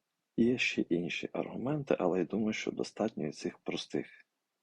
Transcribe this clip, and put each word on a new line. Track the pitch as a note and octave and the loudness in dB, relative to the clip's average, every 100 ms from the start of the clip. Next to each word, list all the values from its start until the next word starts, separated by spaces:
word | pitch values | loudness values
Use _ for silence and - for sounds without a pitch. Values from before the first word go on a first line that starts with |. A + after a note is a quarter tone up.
| _ _ _ - | _ _ _ 2
Є | A#2 B2+ | 4 4
ще | - - | 0 0
інші | - E2+ F2 - - | 0 0 0 -4 -4
аргументи, | - - F#2+ A#2+ D3+ C#3 - | -4 -4 -4 -2 0 2 2
але | F2+ F#2 | 4 2
я | |
думаю, | - G#2+ G#2+ | 2 0 0
що | A2 - | -2 -2
достатньо | - - - A2 - D2+ | -4 -4 -2 -2 -2 -6
і | |
цих | - - - | -4 -6 -6
простих, | - E2+ - C#2 - - _ _ _ _ | -6 -6 -4 -4 -6 -12 _ _ _ _